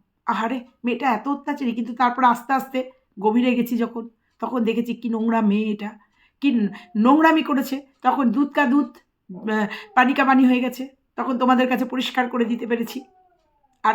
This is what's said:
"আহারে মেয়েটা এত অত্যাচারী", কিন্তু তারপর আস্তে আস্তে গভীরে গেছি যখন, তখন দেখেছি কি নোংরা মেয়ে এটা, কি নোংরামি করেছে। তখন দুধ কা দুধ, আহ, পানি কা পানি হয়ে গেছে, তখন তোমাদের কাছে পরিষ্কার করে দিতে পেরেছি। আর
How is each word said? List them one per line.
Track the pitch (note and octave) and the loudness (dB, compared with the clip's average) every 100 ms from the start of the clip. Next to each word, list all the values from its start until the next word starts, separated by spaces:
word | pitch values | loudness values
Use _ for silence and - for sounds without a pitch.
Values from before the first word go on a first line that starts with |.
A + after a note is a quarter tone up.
| _ _ - | _ _ -4
"আহারে | G3+ A3+ B3+ - _ A#3+ | -4 -4 -6 -10 _ -4
মেয়েটা | A#3+ C4+ | -2 0
এত | B3 C4+ | -2 -2
অত্যাচারী", | C#4+ D4+ C#4+ B3+ | -6 -6 -4 -4
কিন্তু | A3+ A#3 A#3+ | -4 -6 -2
তারপর | B3 A#3+ | -2 2
আস্তে | B3 A#3 - | 2 2 0
আস্তে | C4+ B3+ B3+ B3+ - _ - | -2 -2 -6 -6 -12 _ -4
গভীরে | G#3 A#3 B3+ A#3+ | 0 2 2 2
গেছি | A#3 A#3 | 0 -2
যখন, | A#3 A#3 A3+ _ _ _ | -4 -6 -14 _ _ _
তখন | A3+ B3 | -6 -2
দেখেছি | A3 A3+ A#3+ | 0 0 -4
কি | A3+ A#3 | -6 -4
নোংরা | A3+ A3+ A3+ | -2 0 2
মেয়ে | G#3+ G3+ G#3+ | 2 2 0
এটা, | G#3 G#3+ - _ _ _ _ | -6 -10 -14 _ _ _ _
কি | C#4 A#3 G3+ - - G#3 | 0 2 0 -4 -6 2
নোংরামি | A#3 D4+ D#4+ D#4+ | 4 6 6 4
করেছে। | - C#4 - C4+ - _ | 2 -2 -2 -6 -10 _
তখন | B3+ C4+ A#3+ | 0 2 2
দুধ | G#3+ C#4+ | 2 0
কা | - C4+ | 0 2
দুধ, | C#4+ - - _ _ - F#3 A3 | 2 0 -6 _ _ -20 -10 -4
আহ, | G#3+ G#3 - - - | -2 -2 -6 -4 2
পানি | B3+ | 2
কা | C#4 C4 | 2 4
পানি | C4 B3+ | 4 4
হয়ে | B3 | 4
গেছে, | B3+ B3 C4 - _ - | 0 -6 -12 -16 _ -8
তখন | C4 B3 | -4 0
তোমাদের | B3 B3 B3 | 2 2 2
কাছে | A#3+ B3+ | 0 -2
পরিষ্কার | B3+ B3 - B3 | -6 -4 -4 -2
করে | B3 A3+ | -2 -2
দিতে | A#3 A#3 | -4 -4
পেরেছি। | A#3 A3+ B3+ - _ _ _ _ _ _ _ | -4 -4 -10 -16 _ _ _ _ _ _ _
আর | A3 | -2